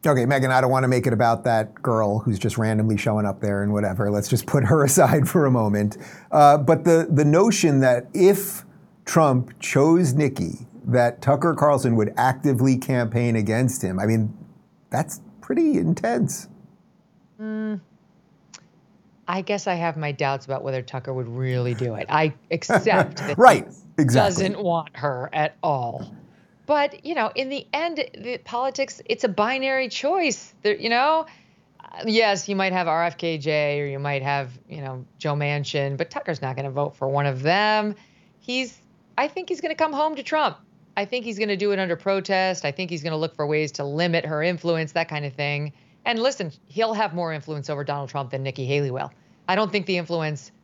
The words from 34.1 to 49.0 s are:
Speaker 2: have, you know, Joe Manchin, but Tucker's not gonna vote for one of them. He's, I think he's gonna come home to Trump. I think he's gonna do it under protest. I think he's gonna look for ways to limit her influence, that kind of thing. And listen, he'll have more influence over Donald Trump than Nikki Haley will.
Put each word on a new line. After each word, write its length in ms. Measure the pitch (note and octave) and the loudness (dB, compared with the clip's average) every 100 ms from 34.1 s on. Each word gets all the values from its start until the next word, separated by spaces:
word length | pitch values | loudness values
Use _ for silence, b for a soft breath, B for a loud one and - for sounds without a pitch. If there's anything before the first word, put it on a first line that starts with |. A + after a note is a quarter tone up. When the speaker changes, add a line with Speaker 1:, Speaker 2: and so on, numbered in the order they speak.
| C#3 | -4
Speaker 2:
have, 280 | C3+ C#3+ C3 B2+ _ | -2 -2 -4 -12 _
you 120 | D#3 | -12
know, 240 | C3+ C3 B2 _ | -10 -12 -14 _
Joe 160 | D#3 | -4
Manchin, 640 | D3 C#3+ D3 C#3 D3 C#3 C#3 | -2 -2 -4 -4 -4 -4 -4
but 100 | - | -6
Tucker's 300 | - - D#3 | -8 -8 -8
not 160 | C3+ C3 | -6 -8
gonna 140 | C#3 | -8
vote 260 | C3 C#3+ - | -4 -6 -4
for 100 | C3+ | -4
one 180 | C#3 C#3+ | -2 -2
of 160 | C3 | -2
them. 520 | C#3 F#3 G#3+ G#3+ G#3 G3 b b b _ | 0 2 2 0 -2 -6 b b b _
He's, 380 | - B3 B3+ - _ _ _ - | -8 -6 -6 -10 _ _ _ -4
I 100 | C#4+ | -4
think 200 | F#4+ F4+ | -4 -8
he's 100 | F4+ | -6
gonna 140 | E4+ | -6
come 180 | D#4+ D#4+ | -2 -2
home 240 | C#4+ D#4 D4 | 0 -2 -4
to 60 | |
Trump. 340 | - D#4 C#4 - _ _ _ - | -4 -2 -2 -4 _ _ _ -8
I 80 | |
think 200 | G3+ B3 A#3 | -4 -6 -6
he's 120 | G3+ | -4
gonna 180 | G#3+ G3 | -2 -2
do 160 | G3+ | 0
it 60 | G3+ | 0
under 180 | F#3 E3+ | -2 -2
protest. 680 | - G3 F#3+ F#3+ F#3 F#3 | -2 -2 0 0 0 -2
I 80 | D3+ | -6
think 180 | D3 F#3 | -6 -8
he's 120 | E3 | -6
gonna 140 | D#3 D#3 | -6 -4
look 160 | D#3+ - | -6 -4
for 100 | D3 | -2
ways 240 | D3+ D3+ | -2 -2
to 120 | - | -6
limit 400 | C#3+ D3 F3 E3 | -6 -2 0 0
her 180 | D3+ D3+ | -2 -2
influence, 500 | E3 F3 E3+ E3 D#3 | -2 -2 -2 -2 -2
that 160 | E3 E3 | -4 -4
kind 160 | D3+ C#3+ | -6 -8
of 80 | |
thing. 380 | B2+ D3 D3 D3+ b b b - | -6 -4 -4 -6 b b b -6
And 120 | A#3 | 0
listen, 320 | B3 - F3 - _ | -2 -2 -8 -10 _
he'll 280 | D3+ A3+ | -4 -2
have 200 | G#3+ G#3+ | 0 -4
more 180 | E3 E3+ | -4 -6
influence 360 | D#3 D3 D3+ C#3 | -6 -8 -10 -6
over 160 | C#3+ | -8
Donald 240 | C#3+ C#3+ C#3 | -6 -6 -6
Trump 220 | D3 C3 | -8 -8
than 120 | C3+ | -6
Nikki 220 | C3+ C3 | -8 -6
Haley 260 | C3 C#3+ C#3+ | -4 -2 -2
will. 220 | B2+ | -6